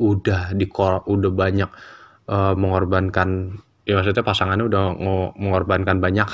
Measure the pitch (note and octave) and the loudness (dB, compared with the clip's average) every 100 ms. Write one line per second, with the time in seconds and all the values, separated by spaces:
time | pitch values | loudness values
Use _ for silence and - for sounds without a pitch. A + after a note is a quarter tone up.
0 | G#2+ G2+ G#2+ F#2+ F2+ G2 G2 - F#2+ F#2+ | 0 2 0 -2 -2 -4 -4 0 0 0
1 | - G2+ F#2+ F#2+ F#2+ F#2+ F#2 - - - | -2 0 0 0 0 0 -2 -8 -20 -20
2 | - _ - G2+ G2 F#2+ F#2+ F#2 F2+ F#2+ | -20 _ -4 0 2 2 2 2 2 0
3 | F#2+ F#2+ F#2 F#2+ F#2+ G2+ - _ - G2+ | 0 0 0 -2 -6 -10 -16 _ -2 0
4 | G2 G2 G#2+ G2+ F#2+ G2 A2+ G2 F#2+ F2 | 2 0 0 0 0 0 0 0 0 -2
5 | F#2+ F#2+ F#2 - G2+ F#2 F2+ F#2 F#2+ F#2 | -2 -2 -2 -4 -2 0 0 0 2 0
6 | F#2 G2+ G#2 | 2 0 0